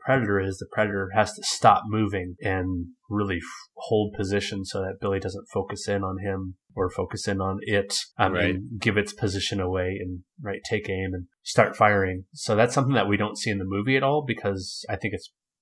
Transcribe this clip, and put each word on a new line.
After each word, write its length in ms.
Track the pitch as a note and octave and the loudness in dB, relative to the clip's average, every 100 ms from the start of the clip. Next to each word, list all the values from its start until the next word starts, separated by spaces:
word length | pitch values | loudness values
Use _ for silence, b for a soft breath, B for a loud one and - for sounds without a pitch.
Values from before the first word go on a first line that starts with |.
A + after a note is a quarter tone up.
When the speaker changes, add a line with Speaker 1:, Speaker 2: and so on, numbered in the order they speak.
Speaker 1:
Predator 340 | - C3 G#2 G2 | 0 2 4 2
is, 200 | F#2+ F#2+ | 0 -4
the 100 | - | -4
Predator 400 | - G#2 G2+ F#2+ G#2+ | 0 0 0 0 2
has 160 | G#2 | 2
to 80 | - | 0
stop 400 | - - A2+ F#2+ G#2 | -4 4 6 6 4
moving 480 | G#2+ G2+ G2 F2+ F#2 | 0 2 0 -4 -4
and 460 | G2+ F#2+ F#2 F2+ F2 - - | -2 0 0 -2 -4 -10 -4
really 280 | G#2 G2+ F2 | -2 0 -2
f-, 40 | - - - | -6 -14 -18
hold 400 | - - A2 G#2 - | -12 2 2 2 -2
position 480 | F#2+ G2+ - G2+ | 0 0 0 -4
so 140 | F#2+ G2 | -4 -4
that 180 | F#2+ F#2+ | -4 -4
Billy 180 | G2+ G2 | -2 -2
doesn't 300 | F#2+ G2+ - | -2 -6 -6
focus 360 | G2+ F#2+ G2+ G#2 | -4 -4 -4 -2
in 160 | G2 | -2
on 140 | F#2+ F#2+ | -2 -4
him 360 | G2 F#2+ F#2 - _ G2+ | -2 -4 -6 -10 _ -4
or 120 | F#2 | -2
focus 380 | - F#2 G2+ G#2 | -2 -4 -4 -2
in 140 | G2 | -2
on 180 | F#2+ G2 | -2 -2
it, 300 | - G2+ G2 - - - | 0 0 0 -4 -4 0
um, 160 | F#2+ | 0
Speaker 2:
Right. 160 | F2+ F2 | 2 2
Speaker 1:
and 260 | F#2 G#2+ A2 | 0 -6 -2
give 160 | A2+ G#2 | 2 2
its 160 | G2+ | 0
position 460 | - G#2+ F#2+ - G2 | -2 -2 0 -2 -2
away 380 | F2+ F#2 F#2 G2+ | 0 0 -2 -4
and, 200 | F#2 F2+ - - | -6 -8 -12 -12
right, 200 | G#2 G2 - | -8 -8 -4
take 180 | G#2+ G2+ | -4 -2
aim 240 | F#2+ F#2+ | -4 -4
and 140 | F#2 F2+ _ | -4 -8 _
start 320 | - - G2+ | 0 2 2
firing. 520 | - G#2+ G2+ F#2+ F#2 - | 4 4 6 2 -2 -10
So 220 | - - | -8 0
that's 180 | G#2+ A#2+ | 2 4
something 220 | C#3 C3 | 4 2
that 140 | A#2+ G2 | 2 4
we 80 | G#2 | 2
don't 200 | G#2+ - | 0 -2
see 140 | A#2 | -2
in 80 | G2 | -2
the 60 | F#2+ | -2
movie 300 | G2 A#2 C3+ | 0 2 2
at 80 | |
all, 200 | C3+ D3+ | 4 2
because 600 | C3+ A2+ G2+ G2 - - - | 0 -2 -2 -2 -6 -10 -8
I 60 | |
think 180 | G2+ G#2 | -6 -4
it's 200 | - - _ _ _ | -6 -10 _ _ _